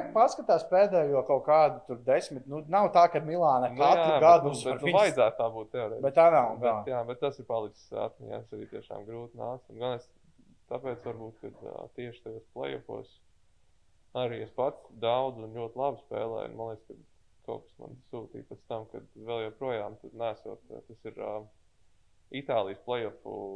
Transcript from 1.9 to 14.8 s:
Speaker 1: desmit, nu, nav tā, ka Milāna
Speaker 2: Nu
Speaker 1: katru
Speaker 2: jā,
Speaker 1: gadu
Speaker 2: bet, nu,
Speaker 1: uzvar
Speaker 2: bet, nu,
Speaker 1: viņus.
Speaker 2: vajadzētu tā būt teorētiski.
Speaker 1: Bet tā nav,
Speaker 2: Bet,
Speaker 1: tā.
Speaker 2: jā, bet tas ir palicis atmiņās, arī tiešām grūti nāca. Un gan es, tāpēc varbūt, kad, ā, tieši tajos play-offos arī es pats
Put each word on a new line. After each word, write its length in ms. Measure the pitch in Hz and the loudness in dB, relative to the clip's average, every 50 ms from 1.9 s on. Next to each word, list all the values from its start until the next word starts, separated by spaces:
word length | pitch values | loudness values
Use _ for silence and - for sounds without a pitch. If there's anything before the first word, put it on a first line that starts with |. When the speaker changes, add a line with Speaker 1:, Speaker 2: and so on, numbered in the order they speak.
| 123 120 | -12 -4
Speaker 1:
desmit, 480 | 120 131 135 170 - - 143 127 - | 0 2 2 2 0 -4 -10 -14 -12
nu, 160 | 135 143 156 147 151 | -10 -10 -10 -4 -2
nav 200 | 175 202 208 175 | 2 2 2 4
tā, 100 | - 175 175 170 | 6 6 6 6
ka 120 | - 151 | 6 0
Milāna 520 | 160 151 165 180 170 151 131 127 127 120 | -2 -2 0 2 4 4 4 4 2 0
Speaker 2:
Nu 40 | 120 | 2
Speaker 1:
katru 280 | 131 143 147 170 170 165 | 4 4 6 6 6 4
Speaker 2:
jā, 160 | 160 156 135 | 4 4 8
Speaker 1:
gadu 240 | 156 165 170 165 135 | 10 10 10 10 8
Speaker 2:
bet, 0 | |
nu, 80 | 147 | 2
Speaker 1:
uzvar 200 | 143 - - 131 | -4 -2 -4 -4
Speaker 2:
bet, 80 | 135 117 | -4 -2
nu, 60 | 139 | 0
Speaker 1:
viņus. 140 | 170 175 196 | 2 4 6
Speaker 2:
vajadzētu 360 | 208 180 139 127 113 110 - | 4 4 4 4 2 2 2
tā 120 | - 117 113 | 0 -2 -4
būt 200 | 110 113 107 - | -4 -6 -10 -8
teorētiski. 300 | - 123 117 104 110 117 | -6 -6 -6 -6 -4 -4
Speaker 1:
Bet 120 | 135 135 139 | -4 2 6
tā 140 | 170 165 170 | 8 8 8
nav, 220 | 165 139 123 113 | 8 6 4 2
Speaker 2:
Bet, 180 | 110 113 123 117 | 0 0 0 0
Speaker 1:
tā. 60 | 113 104 101 | 0 0 -2
Speaker 2:
jā, 160 | 127 127 120 113 | -4 -4 -4 -4
bet 160 | 117 120 - | -6 -6 -6
tas 180 | - 139 135 - | -6 -6 -6 -8
ir 60 | 127 | -8
palicis 460 | - 117 113 107 101 - _ _ _ | -6 -4 -4 -4 -6 -10 _ _ _
atmiņās, 540 | 110 110 107 113 - - 120 107 107 110 113 - | -8 -8 -8 -8 -8 -14 -14 -14 -12 -12 -12 -14
arī 200 | 110 104 110 - | -14 -14 -14 -14
tiešām 360 | - 110 110 - 107 101 104 | -16 -16 -14 -14 -16 -16 -14
grūti 320 | 110 117 117 120 117 120 | -14 -14 -14 -16 -16 -14
nāca. 320 | 120 113 117 127 131 _ - | -12 -10 -10 -10 -12 _ -20
Un 100 | 110 110 | -12 -8
gan 200 | 120 127 123 120 | -6 -6 -6 -8
es, 100 | - _ _ _ _ _ _ _ _ _ _ _ _ | -10 _ _ _ _ _ _ _ _ _ _ _ _
tāpēc 380 | - 127 127 135 131 117 120 | -12 -12 -8 -8 -8 -10 -8
varbūt, 320 | - 123 113 113 113 113 113 _ | -10 -12 -12 -10 -14 -16 -16 _
kad, 200 | - 110 - - | -18 -18 -16 -16
ā, 260 | - - - - - - | -16 -14 -14 -14 -16 -14
tieši 320 | _ - 123 120 113 - | _ -14 -14 -14 -14 -16
tajos 240 | - 110 113 110 - _ | -16 -16 -16 -16 -18 _
play-offos 680 | - 120 139 139 135 123 - - 113 113 - - _ _ _ _ _ _ _ _ _ _ _ _ _ _ _ _ _ _ _ _ - | -12 -10 -10 -8 -10 -10 -12 -12 -14 -14 -14 -16 _ _ _ _ _ _ _ _ _ _ _ _ _ _ _ _ _ _ _ _ -8
arī 260 | 127 127 117 117 107 | -6 -6 -6 -6 -8
es 100 | 110 - | -12 -8
pats 360 | - - 123 147 - - | -4 -4 -2 -2 -4 -6